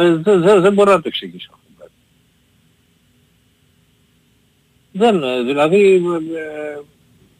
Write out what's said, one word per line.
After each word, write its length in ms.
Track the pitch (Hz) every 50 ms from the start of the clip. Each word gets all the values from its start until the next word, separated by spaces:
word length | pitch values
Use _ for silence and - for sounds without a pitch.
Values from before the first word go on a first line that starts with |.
ε, 140 | 175 175 170
δε-, 220 | 160 160 208 208
δε-, 240 | 185 160 196 214 190
δεν 120 | 170 202 208
μπορώ 180 | 196 202 202
να 100 | 196 196
το 80 | 156 123
εξηγήσω 420 | - - - 92 82 - - _ _
αυτό 120 | _ _
το 60 | _ _
πράγμα. 180 | _ - - _ _ _ _ _ _ _ _ _ _ _ _ _ _ _ _ _ _ _ _ _ _ _ _ _ _ _ _ _ _ _ _ _ _ _ _ _ _ _ _ _ _ _ _ _ _ _ _ _ _ _ _ _ _ _ _ _ _ _ _ - 185 220 233 208 175
Δεν, 180 | 139 127 127 127
ε, 40 | 120
δηλαδή, 520 | 123 139 143 147 156 180 208 202 190 190 185 175 175 175 165 160 160 165
ε, 460 | 160 156 156 151 151 151 151 147 147 147 _ _ _ _ _ _ _ _ _ _ _